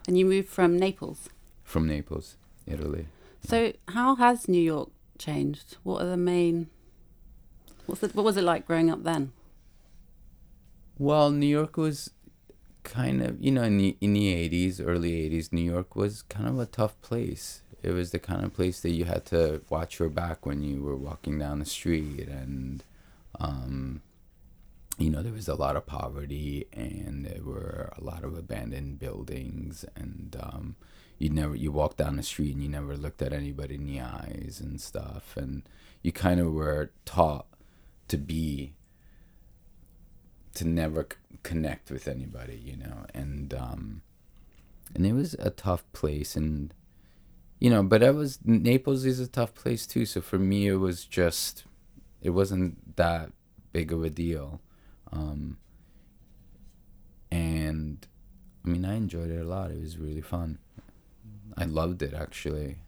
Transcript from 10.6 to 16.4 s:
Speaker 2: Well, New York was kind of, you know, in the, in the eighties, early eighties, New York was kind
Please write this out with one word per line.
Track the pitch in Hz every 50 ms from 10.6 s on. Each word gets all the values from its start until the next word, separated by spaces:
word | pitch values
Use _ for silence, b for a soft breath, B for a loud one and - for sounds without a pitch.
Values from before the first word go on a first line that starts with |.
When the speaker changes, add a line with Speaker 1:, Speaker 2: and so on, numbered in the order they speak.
| - - - - - - - -
Speaker 2:
Well, | 139 143 151 151 147 147
New | 147 147 143
York | 147 147 147 156 156 - 165
was | 156 156 147 - - - - _ - - - _ _ - - - - - - -
kind | - - - 127 127 127 131 127
of, | 123 123 117 -
you | - 135
know, | 135 127
in | 117 110 101 98
the, | 98 98 - -
in | 101 101
the | 101 104 104 98
eighties, | 90 85 85 80 85 87 90 92 92 92
early | - 85 87 87 85 85 85
eighties, | 82 78 78 80 82 80 - -
New | 85
York | 85 85 85 90 90 - -
was | 101 101 104 107 -
kind | - - - 101